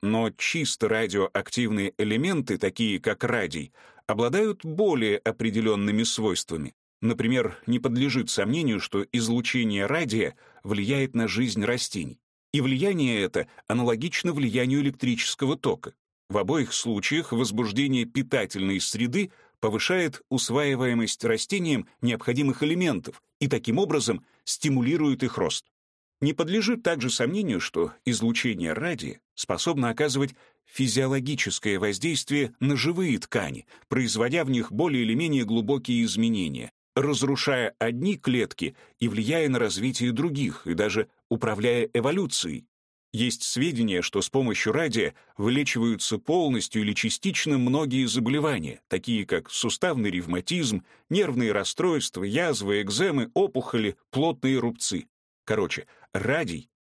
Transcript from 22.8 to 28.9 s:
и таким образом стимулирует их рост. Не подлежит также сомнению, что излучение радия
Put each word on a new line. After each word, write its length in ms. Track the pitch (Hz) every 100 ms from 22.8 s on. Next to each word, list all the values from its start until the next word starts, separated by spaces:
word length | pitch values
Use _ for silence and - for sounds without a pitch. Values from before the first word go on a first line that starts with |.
| 180 98 - - _ -
и 80 | 139
таким 320 | 120 - 127
образом 440 | 196 151 117 95 - _
стимулирует 800 | - - 151 135 120 160 151 127
их 140 | 127 -
рост. 280 | 85 - - _ _ _ _ -
Не 140 | 143
подлежит 500 | 151 165 208 202 240
также 260 | 175 165 123
сомнению, 500 | - 123 196 190 92
что 340 | - 82 85 - -
излучение 680 | 117 113 117 127 95 85
радия 480 | 78 165